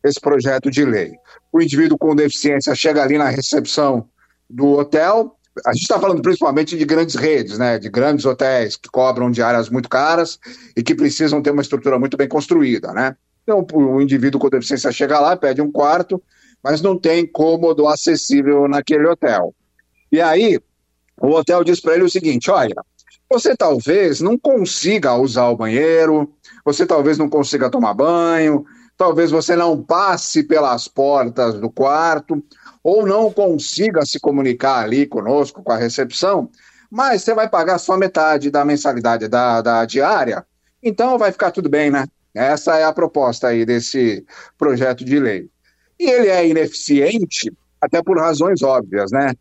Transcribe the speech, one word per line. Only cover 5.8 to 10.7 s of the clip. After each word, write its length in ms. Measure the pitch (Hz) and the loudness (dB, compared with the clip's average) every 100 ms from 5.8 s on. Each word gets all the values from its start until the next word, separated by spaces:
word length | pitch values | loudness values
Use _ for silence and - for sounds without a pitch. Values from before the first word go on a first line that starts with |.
| - | -2
tá 140 | 208 | 0
falando 200 | 196 170 | 0 0
principalmente 560 | 165 175 156 139 156 165 | 0 0 0 0 -2 -4
de 80 | |
grandes 300 | 147 160 165 | 0 0 0
redes, 440 | 123 151 147 101 107 | -2 0 0 -2 -4
né, 200 | 123 113 | -2 -2
de 100 | 104 | -4
grandes 360 | 120 139 143 | -2 0 0
hotéis 520 | 135 127 135 127 107 - | -2 0 0 0 -2 -8
que 120 | - | -6
cobram 420 | - 127 123 123 | 0 0 0 -2
diárias 380 | 117 117 120 110 | 0 0 0 -2
muito 200 | 123 120 | -6 -2
caras 500 | 131 147 170 165 - - - - | -2 0 0 -2 -8 -20 -20 -10